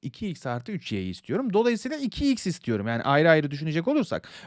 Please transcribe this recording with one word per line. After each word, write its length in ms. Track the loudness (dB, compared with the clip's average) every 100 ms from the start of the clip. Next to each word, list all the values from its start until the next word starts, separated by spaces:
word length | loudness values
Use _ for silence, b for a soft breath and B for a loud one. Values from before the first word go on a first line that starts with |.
İki 260 | -12 -8 -8
x 180 | -6 -6
artı 260 | -6 -6
üç 200 | -8 -6
y'yi 200 | -6 -4
istiyorum. 420 | -8 -4 -4 0
Dolayısıyla 440 | 2 2 2 -2 -4
iki 340 | -4 -2 0
x 160 | 0 0
istiyorum. 400 | -4 -2 -2 0
Yani 160 | -2
ayrı 260 | 2 4 6
ayrı 220 | 6 4
düşünecek 360 | -4 -4 -2 0
olursak 420 | 0 0 -4 -8 B